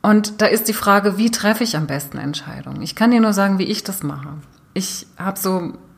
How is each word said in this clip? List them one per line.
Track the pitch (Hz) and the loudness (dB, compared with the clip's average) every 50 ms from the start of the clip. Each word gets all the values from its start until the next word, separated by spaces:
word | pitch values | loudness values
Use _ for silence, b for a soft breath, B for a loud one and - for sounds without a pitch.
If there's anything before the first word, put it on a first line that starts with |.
Und | _ 208 214 214 208 - - - | _ 6 4 4 4 0 -2 0
da | 214 | 2
ist | 208 - 220 - 226 | 4 4 2 0 -2
die | 214 | -4
Frage, | - - 208 196 202 196 208 185 185 | -2 2 4 4 4 4 2 2 2
wie | 220 233 | 0 0
treffe | 233 - - 208 214 220 247 | 0 2 0 0 2 2 0
ich | 226 - | -2 -2
am | 156 160 | -2 -2
besten | 139 147 139 147 - - - | -2 -4 -6 -6 -8 -10 -8
Entscheidungen? | - 139 151 - - 160 - 131 - - 135 151 | -6 -6 -6 -6 -10 -12 -14 -14 -12 -10 -10 -8
Ich | - 160 - | -8 -10 -2
kann | - 220 233 | 2 4 4
dir | 247 233 | 6 6
nur | 220 220 208 | 4 4 4
sagen, | 196 196 196 196 190 | 2 2 2 2 0
wie | 190 | 0
ich | - 214 208 - | -2 -2 -4 -4
das | - 190 - - | -8 -8 -6 -6
mache. | 147 143 139 135 147 143 151 - - _ _ _ _ _ | -6 -6 -6 -10 -12 -14 -16 -16 -18 _ _ _ _ _
Ich | 185 185 - - - - - _ - | -6 -6 -6 -8 -10 -12 -16 _ -8
habe | 175 190 196 - | -6 -6 -6 -4
so | - 190 185 185 170 156 - - - - - | -2 -2 -2 -2 -2 -4 -8 -10 -18 -20 -20